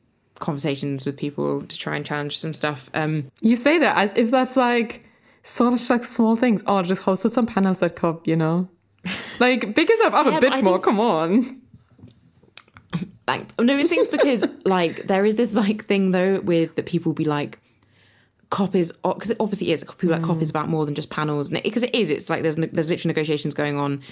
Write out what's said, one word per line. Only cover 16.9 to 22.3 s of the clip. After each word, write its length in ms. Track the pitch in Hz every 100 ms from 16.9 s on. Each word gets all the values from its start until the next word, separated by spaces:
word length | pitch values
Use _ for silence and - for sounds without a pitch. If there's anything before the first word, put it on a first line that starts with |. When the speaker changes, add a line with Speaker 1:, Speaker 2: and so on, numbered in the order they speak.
| 170 165
Speaker 1:
be 120 | 156
like, 340 | 151 147 139 - _ _ _ _ _ _ _ _ -
"cop 240 | - 190 190
is," 160 | 165 -
o-, 120 | 180
'cause 160 | - 196
it 60 | 226
obviously 320 | 220 202 175
is. 100 | 151
People 280 | - - 180
are 80 | 165
like, 40 |
"cop 140 | 165 160
Speaker 2:
Mm. 40 |
Speaker 1:
is 80 | 156
about 180 | 156 147
more 160 | 160
than 100 | 151
just 160 | 147 151
panels." 380 | - 151 147 139
And 100 | -
it, 120 | -
'cause 120 | 233
it 120 | 240
is. 160 | 262 180
It's 200 | 147 -